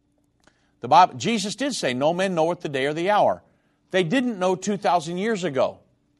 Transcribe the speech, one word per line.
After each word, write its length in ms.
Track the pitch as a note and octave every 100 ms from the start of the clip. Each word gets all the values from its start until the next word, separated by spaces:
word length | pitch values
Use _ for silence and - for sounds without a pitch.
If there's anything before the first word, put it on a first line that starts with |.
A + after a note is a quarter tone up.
| _ _ _ _ _ _ _ _
the 60 | A#2+
Bible, 280 | D#3 F3+ B2+
Jesus 400 | F3 A3+ G3 -
did 180 | C#4
say, 220 | G3+ D3 B2
"No 180 | D3
man 220 | F3 G3 E3+
knoweth 240 | D#3+ E3+
the 100 | E3
day 160 | C3+ C#3
or 80 |
the 160 | D#3 F3+
hour." 320 | G#3 B2+ F2 _ _ _ _ _
They 140 | F#3+
didn't 340 | E3 A3+ B3 G3
know 180 | F#3 F#3
two 220 | G3+ G3+
thousand 400 | F#3+ F3 D#3 F3+
years 260 | A3 G#3
ago. 360 | F3 C3 F#2+ - _ _ _